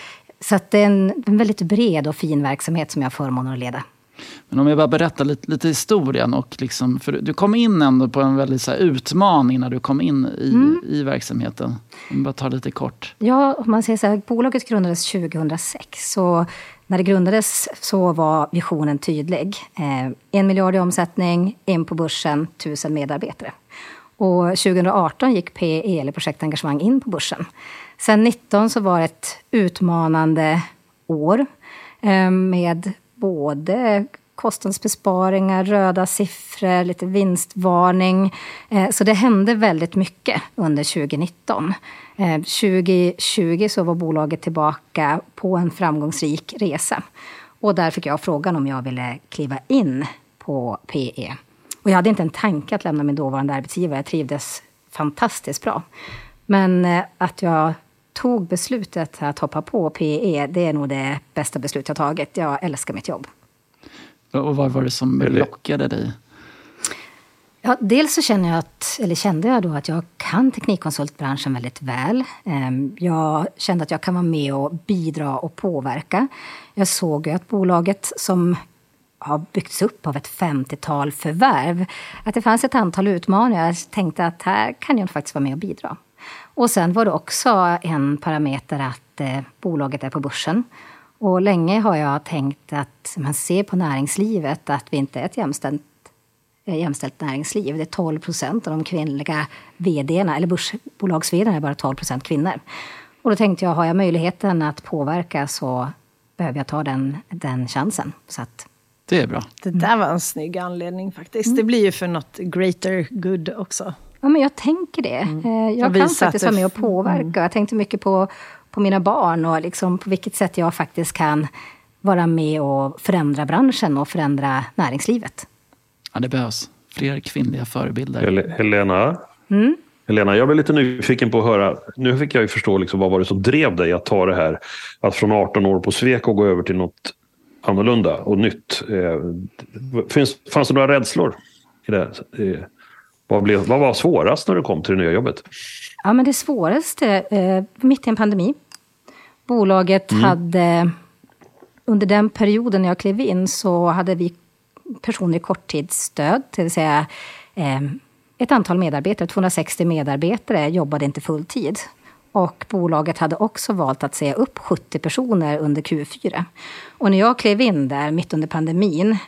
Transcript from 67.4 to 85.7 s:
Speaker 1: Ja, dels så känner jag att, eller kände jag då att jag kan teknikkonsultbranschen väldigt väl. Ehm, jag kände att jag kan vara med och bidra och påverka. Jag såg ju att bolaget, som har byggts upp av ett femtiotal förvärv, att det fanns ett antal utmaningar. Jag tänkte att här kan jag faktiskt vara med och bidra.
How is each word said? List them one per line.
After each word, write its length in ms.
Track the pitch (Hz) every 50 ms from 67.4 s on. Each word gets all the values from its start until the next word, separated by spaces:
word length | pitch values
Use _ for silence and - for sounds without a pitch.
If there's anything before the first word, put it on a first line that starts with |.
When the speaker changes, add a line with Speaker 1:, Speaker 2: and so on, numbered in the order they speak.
| _ _ _ _
Speaker 1:
Ja, 160 | - - 247 -
dels 340 | 233 190 226 269 311 302 -
så 60 | -
känner 280 | 294 - 220 202 180 170
jag 80 | 165 165
att, 420 | 165 - _ _ - - - -
eller 140 | 240 180 170
kände 320 | - - 202 175 156 175 233
jag 160 | 262 240 180
då 100 | 175 151
att 140 | 143 143 -
jag 160 | 156 170 165 - _ -
kan 340 | - - - 196 262 262
teknikkonsultbranschen 1040 | 247 - - - 202 175 - 160 143 - 143 147 - - 147 135 135 135 - 139 131
väldigt 280 | 123 120 - - -
väl. 420 | 143 131 120 120 131 165 220 254 254 - - - _
Ehm, 500 | 208 156 139 131 131 127 131 139 135 208 -
jag 480 | 175 175 165 160 156 156 151 156 156 - - -
kände 260 | - - 180 175 156
att 80 | -
jag 100 | 165 156
kan 120 | - - 180
vara 100 | 180 175
med 300 | 170 165 151 143 139 139
och 160 | 139 139 147 170
bidra 640 | 160 - - 202 180 165 160 147 156 151 139 135 131
och 160 | 175 156 -
påverka. 720 | - - 196 170 143 127 139 127 135 - - - 190 262 269 - - - - - - - - _
Jag 140 | 208 196 -
såg 400 | - - - 165 151 147 156 156
ju 60 | 151
att 140 | 175 - -
bolaget, 640 | - 202 185 180 180 175 170 180 196 - - - - -
som 380 | - - 190 180 175 175 180 - - - _ _ _ _ _ _ _ _ _ _
har 220 | - 151 147 151 165 - -
byggts 280 | 202 - - - -
upp 260 | 190 - - - - 165
av 100 | 135 143
ett 100 | - -
femtiotal 840 | - - 190 170 147 135 131 - - - - - 151 143 143 147
förvärv, 720 | 139 - - 160 151 170 247 269 214 139 127 165 175 175 185 - - - - - - - -
att 100 | 220 208
det 80 | 240
fanns 220 | 220 233 220 233 -
ett 120 | 262 -
antal 320 | 269 214 175 165 - 190 202
utmaningar. 580 | 196 175 170 - 190 196 233 254 220 175 165 170
Jag 80 | 175 170 - -
tänkte 340 | - 214 190 165 147 - 180
att 160 | 170 170 -
här 320 | - 185 196 208 214 226 262 -
kan 180 | - - 285 226
jag 120 | 190 180
faktiskt 260 | - 151 143 - -
vara 80 | 147 139
med 100 | 135 135
och 60 | 160
bidra. 380 | 190 190